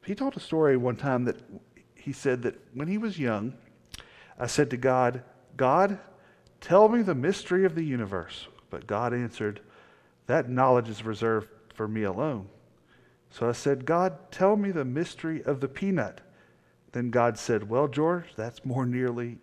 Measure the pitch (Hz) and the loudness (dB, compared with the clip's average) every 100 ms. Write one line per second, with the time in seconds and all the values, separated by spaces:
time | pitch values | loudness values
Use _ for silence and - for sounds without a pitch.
0 | - 208 269 190 - 160 151 131 123 120 | -10 -4 -4 -6 -4 2 4 4 2 -2
1 | 143 123 123 - - - - - _ - | -2 0 0 -4 -12 -20 -20 -20 _ -14
2 | 139 135 139 127 117 - - 123 156 214 | -12 -4 -2 0 -2 -6 -12 -10 -6 -4
3 | 220 170 123 104 117 - - _ _ - | -4 -2 -2 -2 -4 -10 -20 _ _ -20
4 | - - - - 123 - 135 123 131 127 | -20 -20 -20 -8 -2 0 0 2 2 4
5 | 120 123 - - _ - 131 160 202 190 | 2 0 -10 -20 _ 0 2 4 2 0
6 | - - _ _ _ _ - 185 214 240 | -10 -20 _ _ _ _ 4 8 8 6
7 | 190 139 151 196 - 180 190 160 156 123 | 2 0 0 -2 0 2 2 2 -2 -2
8 | 101 95 82 - - - _ 71 - 104 | -2 -4 -6 -14 -18 -20 _ -12 -4 -2
9 | 120 123 117 - 107 104 - - - _ | 0 -2 -4 -4 -6 -6 -14 -20 -20 _
10 | _ _ - 156 127 127 127 123 113 104 | _ _ 0 0 0 2 6 4 2 -6
11 | 110 101 113 110 104 - - - 107 110 | -8 -2 0 0 -2 -14 -18 -8 -6 -2
12 | 101 92 156 117 92 - _ _ _ _ | -2 -2 -4 -4 -10 -20 _ _ _ _
13 | _ _ _ - 117 117 143 139 123 170 | _ _ _ -4 -2 0 0 0 2 2
14 | 185 160 - - 190 214 196 170 131 135 | 2 -2 -14 0 2 4 0 -2 -2 -2
15 | 175 - 160 156 - 135 131 - 196 180 | -4 -6 -6 -4 -4 -2 -4 -4 -2 0
16 | 101 - - _ _ _ _ _ _ 123 | -2 -8 -20 _ _ _ _ _ _ -6
17 | 120 120 117 110 - 110 104 123 147 135 | 0 2 2 2 0 -2 0 0 0 2
18 | 160 175 170 - 113 - 135 127 123 123 | 0 0 -6 -8 -8 -8 -4 -2 -2 0
19 | 123 120 120 117 | -2 -2 -6 -10